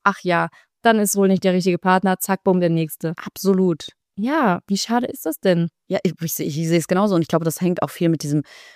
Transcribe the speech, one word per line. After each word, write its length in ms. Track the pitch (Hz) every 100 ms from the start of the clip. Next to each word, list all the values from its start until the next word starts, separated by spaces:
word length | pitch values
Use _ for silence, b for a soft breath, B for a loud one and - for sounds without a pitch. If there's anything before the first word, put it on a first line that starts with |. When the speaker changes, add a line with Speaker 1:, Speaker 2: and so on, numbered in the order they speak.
Speaker 1:
„Ach 160 | 202 -
ja, 260 | 180 170 165 b b _
dann 160 | 233 220
ist 180 | 208 202
wohl 120 | 196
nicht 160 | 190
der 80 | 190
richtige 260 | 180 185 175
Partner, 400 | 190 185 190 185
zack, 240 | - 190
bumm, 180 | 196 180
der 100 | 175
nächste.“ 420 | 165 156 - 160 170
Speaker 2:
Absolut. 680 | - - 190 190 185 156 - _ _ -
Speaker 1:
Ja, 420 | 233 311 226 175 -
wie 120 | 196
schade 280 | - 240 254
ist 200 | - 320
das 120 | -
denn? 300 | 190 175 170 _ -
Speaker 2:
Ja, 100 | 175
ich, 120 | 175 -
ich 120 | 160
seh-, 100 | -
ich 100 | 160
seh's 340 | 147 165 170 -
genauso. 260 | 185 214
Und 80 | 175
ich 60 | 156
glaube, 160 | 165
das 160 | 165 -
hängt 220 | 180 175
auch 80 | 147
viel 180 | - 170
mit 140 | 160
diesem, 200 | 147 151 - B B